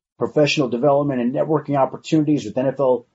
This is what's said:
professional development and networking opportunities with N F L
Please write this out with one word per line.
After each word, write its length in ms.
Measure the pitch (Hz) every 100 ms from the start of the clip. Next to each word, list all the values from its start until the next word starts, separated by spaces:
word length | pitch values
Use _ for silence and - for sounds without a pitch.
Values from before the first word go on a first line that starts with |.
| _ _
professional 520 | 117 151 147 160 127
development 520 | 120 143 139 143 127
and 120 | 120
networking 440 | 147 147 156 147 143
opportunities 680 | 131 120 - 160 151 143 104
with 120 | 127
N 100 | 135
F 120 | 131
L 260 | 135 123 -